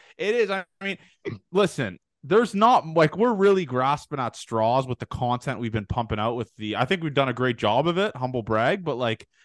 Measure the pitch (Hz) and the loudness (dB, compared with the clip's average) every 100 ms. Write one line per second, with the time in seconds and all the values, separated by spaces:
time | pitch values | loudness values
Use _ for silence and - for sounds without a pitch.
0 | - - 185 233 208 190 180 _ 196 190 | -20 -6 -2 0 0 -2 -8 _ -10 -10
1 | _ _ - 110 _ 185 202 - 113 87 | _ _ -12 -12 _ 0 0 0 -6 -6
2 | _ _ 135 190 240 196 220 247 160 160 | _ _ 0 2 2 4 4 4 2 2
3 | 156 175 240 214 196 190 165 127 131 143 | 2 4 0 4 4 4 2 0 0 -2
4 | - 139 120 - - 113 110 127 131 120 | -4 -6 -6 -8 -6 0 2 2 -2 -6
5 | 107 - 123 123 - 117 117 110 101 - | -8 -4 -2 -2 -4 -6 -4 -4 -4 -4
6 | 113 107 110 117 107 - 107 104 127 190 | -2 -2 -2 -2 -6 -8 -6 -2 0 0
7 | 160 139 135 123 127 120 107 113 156 175 | 0 0 0 0 0 0 2 2 2 0
8 | 208 - 131 127 104 110 120 196 170 120 | -2 -2 -4 -4 -2 0 2 0 -4 -4
9 | 123 110 - _ | -2 -4 -8 _